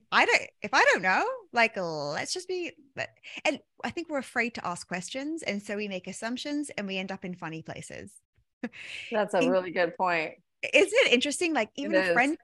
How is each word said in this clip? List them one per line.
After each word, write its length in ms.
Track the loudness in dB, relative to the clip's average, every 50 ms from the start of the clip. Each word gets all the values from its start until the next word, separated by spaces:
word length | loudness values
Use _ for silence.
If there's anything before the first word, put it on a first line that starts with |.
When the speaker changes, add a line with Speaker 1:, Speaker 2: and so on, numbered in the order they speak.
| _ 0
Speaker 1:
I 160 | 4 4 4
don't, 160 | 6 4 2 2 -2 _ _
if 120 | -6 0 4
I 120 | 6 6 6 6
don't 80 | 4
know, 240 | 4 2 2 2 2 0 -4 -6 -10 _
like, 240 | 2 2 2 2 2
let's 580 | -2 -4 -4 -4 -4 -4 -4 -4 -4 -4 -4 -6
just 140 | -8 -6 -6
be, 240 | -6 -6 -6 -8 -10 _ -20 _ -10 -8 -8 -8 _ _ -20 -16 -12 -4 -2
and 160 | -2 -2 -2 _ _ _ -10 -10
I 60 | -8
think 200 | -6 -8 -8 -4
we're 100 | -4 -6
afraid 360 | -6 -4 -4 -2 -2 -2 -4
to 100 | -6 -8
ask 220 | -8 -8 -8 -10 -8
questions. 560 | -8 -8 -8 -8 -8 -8 -6 -6 -6 -6 -4
And 180 | -4 -4 -4
so 140 | -4 -6 -6
we 140 | -4 -4 -4
make 180 | -6 -8 -8 -10
assumptions 640 | -12 -8 -8 -8 -6 -6 -6 -6 -4 -4 -6 -6 -6 -8
and 100 | -6 -6
we 100 | -6 -6
end 140 | -6 -6
up 140 | -8 -10 -8
in 100 | -10 -10
funny 260 | -8 -8 -10 -10 -10
places. 520 | -10 -10 -12 -12 -12 -14 -14 -14 -14 -16 -20 -20 _ _ _ _ _ _ _ -12 -12
<laughs> 480 | -12 -10 -12 -16 -14 -14 -14 -10 -4
Speaker 2:
That's 220 | 0 0 0 2 2
a 100 | 2 4
Speaker 1:
In- 60 | 4
Speaker 2:
really 220 | 4 2 2 0
good 260 | 0 0 0 0 2 0
point. 380 | 0 2 2 0 0 -4 -8 _ _ _ _ -10 -4 4 6
Speaker 1:
Isn't 260 | 6 6 6 6 4 6
it 80 | 6 6
interesting? 400 | 4 4 2 -2 0 0 0 2
Like, 160 | 0 -2 -2 -4 -8
Speaker 2:
It 40 | -4
Speaker 1:
even 100 | 2 2
a 80 | 4 4
Speaker 2:
is. 80 | 6
Speaker 1:
friend, 260 | 4 4 4 4 2 -4